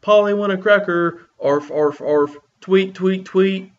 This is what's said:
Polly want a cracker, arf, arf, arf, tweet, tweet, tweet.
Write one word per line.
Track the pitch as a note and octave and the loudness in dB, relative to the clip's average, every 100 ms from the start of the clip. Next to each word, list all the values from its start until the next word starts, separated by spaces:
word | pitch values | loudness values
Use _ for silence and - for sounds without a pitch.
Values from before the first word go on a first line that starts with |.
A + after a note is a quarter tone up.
Polly | - G#3 G#3 | 4 4 4
want | G3+ G3+ | -2 -2
a | F#3+ | -2
cracker, | G3+ G3+ G3 E3+ E3+ E3+ _ _ | 2 2 2 -2 -2 -4 _ _
arf, | C#3 C#3+ D3 | -2 -2 -2
arf, | C#3+ D3+ C#3+ | -2 -2 -2
arf, | C#3 D3 D3 D3 _ _ | -2 0 0 -4 _ _
tweet, | - F#3+ F#3+ | 0 0 0
tweet, | F#3+ F#3 F#3+ | -4 -4 -4
tweet. | F#3 F#3+ F#3+ F#3+ F#3+ | -4 0 0 -2 -10